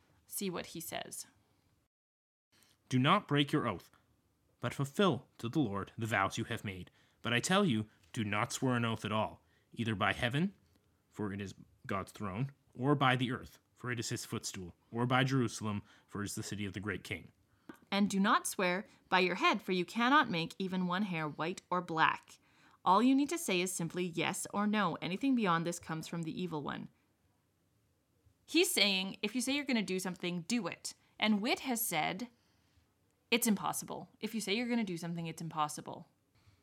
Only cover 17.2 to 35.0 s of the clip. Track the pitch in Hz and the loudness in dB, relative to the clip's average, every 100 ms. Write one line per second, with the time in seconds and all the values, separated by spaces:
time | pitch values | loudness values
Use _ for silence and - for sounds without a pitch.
17.2 | - _ _ _ - - _ 196 202 196 | -10 _ _ _ -20 -20 _ 0 2 2
18.2 | 202 320 349 - 185 180 - - _ 185 | 4 2 0 0 0 0 -4 -16 _ 2
19.2 | 180 180 339 233 - 185 175 220 240 294 | 4 2 2 2 0 -2 0 0 4 6
20.2 | 285 170 165 - 190 185 180 180 208 165 | 4 0 -4 -4 -4 0 0 0 0 -2
21.2 | 156 156 156 185 - 180 175 160 147 - | -4 -2 -4 -4 -2 -2 0 6 6 6
22.2 | - - _ _ - _ 175 190 247 269 | -6 -20 _ _ -20 _ 4 6 6 4
23.2 | 285 339 - 185 185 - 165 180 180 165 | 2 -2 0 0 0 -2 -4 -2 -4 0
24.2 | 143 180 - 202 208 214 185 147 165 185 | -2 -2 -4 -2 0 2 0 -2 -4 -2
25.2 | 277 247 202 165 165 175 - 160 156 170 | 2 2 4 2 0 -4 -6 -8 -6 -6
26.2 | 160 - 180 156 143 127 - - _ _ | -6 -4 -4 -4 -6 -8 -10 -18 _ _
27.2 | _ _ _ _ _ _ _ _ _ _ | _ _ _ _ _ _ _ _ _ _
28.2 | _ _ - 311 381 - 202 190 190 - | _ _ 0 4 4 4 4 2 -2 -4
29.2 | 208 254 247 285 285 240 185 185 185 175 | -4 -2 -2 -2 0 0 2 -2 -4 -4
30.2 | 180 175 165 240 170 - - - _ _ | -4 -4 -2 -2 -2 -6 -12 -14 _ _
31.2 | 214 208 226 349 277 226 - 165 160 180 | 2 2 2 -2 -2 -2 0 0 0 -4
32.2 | 240 _ _ _ _ _ _ _ _ _ | -8 _ _ _ _ _ _ _ _ _
33.2 | _ 233 233 196 156 - - 135 - _ | _ 2 4 2 0 -4 -6 -10 -12 _
34.2 | 208 226 196 208 240 240 202 170 | -6 -6 -2 -2 0 0 0 -4